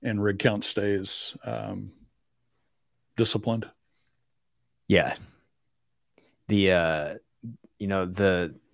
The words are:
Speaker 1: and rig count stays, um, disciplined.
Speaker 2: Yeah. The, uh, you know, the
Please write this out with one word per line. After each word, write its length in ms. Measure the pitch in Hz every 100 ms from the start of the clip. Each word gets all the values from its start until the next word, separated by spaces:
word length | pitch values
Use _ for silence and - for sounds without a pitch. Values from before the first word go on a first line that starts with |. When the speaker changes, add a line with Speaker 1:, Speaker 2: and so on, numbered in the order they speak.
Speaker 1:
and 180 | 120 104
rig 160 | 104 98
count 260 | 127 107
stays, 720 | - - 101 98 98 - - -
um, 460 | - 113 107 98 101 - _ _ _ _ _ _ _ _ _ _ _ -
disciplined. 520 | 117 110 113 113 - _ _ _ _ _ _ _ _ _ _ _ -
Speaker 2:
Yeah. 300 | 95 67 - - _ _ _ _ _ _ _ _ _ _ _ -
The, 240 | 104 95
uh, 440 | 90 82 78 73 82 _ _ 113 113 _ -
you 80 | 101
know, 180 | 98 90
the 480 | 90 98 90 85 - _